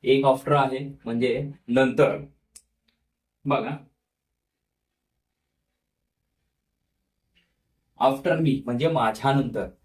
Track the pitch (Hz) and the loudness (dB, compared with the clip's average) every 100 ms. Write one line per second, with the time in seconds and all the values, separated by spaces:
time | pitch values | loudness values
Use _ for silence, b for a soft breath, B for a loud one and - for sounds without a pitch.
0 | 123 139 135 135 - 147 135 131 143 - | 2 2 4 0 2 2 2 -2 -10 -12
1 | 117 117 123 117 143 - - 123 131 - | -6 -2 -2 -2 -6 -12 -2 2 2 4
2 | 123 104 143 _ _ - _ _ _ _ | 2 2 -10 _ _ -20 _ _ _ _
3 | _ _ _ _ 143 135 131 147 - _ | _ _ _ _ -2 -2 -2 -8 -14 _
4 | _ _ _ _ _ _ _ _ _ _ | _ _ _ _ _ _ _ _ _ _
5 | _ _ _ _ _ _ _ _ _ _ | _ _ _ _ _ _ _ _ _ _
6 | _ _ _ _ _ _ _ _ _ _ | _ _ _ _ _ _ _ _ _ _
7 | _ _ _ _ _ _ _ _ _ _ | _ _ _ _ _ _ _ _ _ _
8 | 135 139 175 160 160 131 - 123 160 160 | 0 0 -2 0 2 0 -2 -2 0 0
9 | 113 110 139 143 120 110 95 - | -2 0 0 0 0 -6 -8 -12